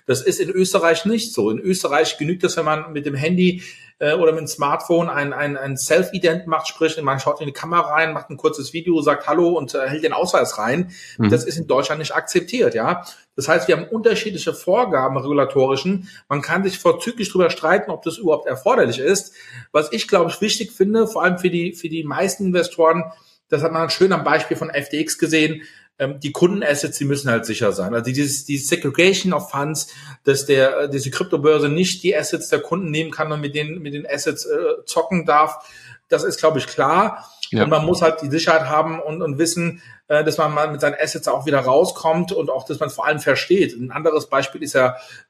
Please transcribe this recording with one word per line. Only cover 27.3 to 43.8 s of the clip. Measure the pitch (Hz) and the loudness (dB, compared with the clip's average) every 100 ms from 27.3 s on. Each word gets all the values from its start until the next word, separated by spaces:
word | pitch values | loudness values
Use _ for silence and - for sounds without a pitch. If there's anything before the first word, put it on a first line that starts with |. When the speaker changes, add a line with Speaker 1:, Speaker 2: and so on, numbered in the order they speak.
| 117 110 | 0 -2
Speaker 1:
sicher | 107 110 | -2 0
sein. | 98 92 | 0 -2
Also | 117 | -2
dieses, | 117 131 143 - | -2 -2 -2 -4
dieses | - 139 - | -4 -6 -2
Segregation | 170 143 147 180 190 185 | -2 0 2 2 2 0
of | 156 - | -2 -4
Funds, | 143 147 151 - - - - | -6 -4 -6 -8 -14 -20 -2
dass | - 135 - | 0 2 2
der, | 135 135 139 | 4 4 2
äh, | 147 | -2
diese | 139 127 | -4 -4
Kryptobörse | - 185 151 147 151 143 | -4 -2 2 4 4 2
nicht | 156 185 - | 2 0 0
die | 135 147 | 0 0
Assets | 156 165 - | 0 -4 0
der | 151 | -2
Kunden | - 175 180 | 0 -4 -2
nehmen | 151 160 | -4 -4
kann | 143 156 | -4 -4
und | 151 | -4
mit | 147 147 | -4 -4
den, | 151 175 | -6 -8
mit | 147 | -10
den | 147 147 | -10 -6
Assets, | 143 156 139 | -4 -4 -4
äh, | - 151 165 - - | -2 -2 -2 -4 -4
zocken | 170 165 180 151 | -4 0 0 2
darf, | 151 156 - - - - - - | 4 4 0 -16 -20 -20 -20 -2
das | 156 | 0
ist, | 185 - | 0 0
glaube | 160 147 | 2 2
ich, | - | -2
klar. | - 139 170 214 - - - - | 0 2 4 2 -2 -14 -16 -4
Speaker 2:
Ja. | 113 | 0
Speaker 1:
Und | 147 | 4
man | 156 | 4
muss | 156 175 | 2 4
halt | 165 156 | 2 2
die | 143 | -2
Sicherheit | 156 170 160 139 | 0 4 2 2
haben | 151 160 165 | 0 0 -4
und, | 151 156 | -6 -6
und | 165 139 | -4 0
wissen, | 160 175 170 170 - - - | 0 0 -4 -6 -14 -14 0
äh, | 147 | 2
dass | 156 151 | 2 2
man | 151 | 0
mal | 147 156 | 0 -2
mit | 147 | 0
seinen | 147 | -2
Assets | 143 151 156 - | 0 -4 -4 -2
auch | 131 | -2
wieder | 143 139 | 0 2
rauskommt | 127 139 185 - 160 165 175 | 4 4 4 0 0 0 0
und | - 143 | -2 -2
auch, | 131 | -4
dass | - 143 | -6 -6
man | 147 | -6
vor | - | -2
allem | 127 151 | -2 0
versteht. | 147 131 - 190 143 | 0 0 2 2 2
Ein | 117 | -2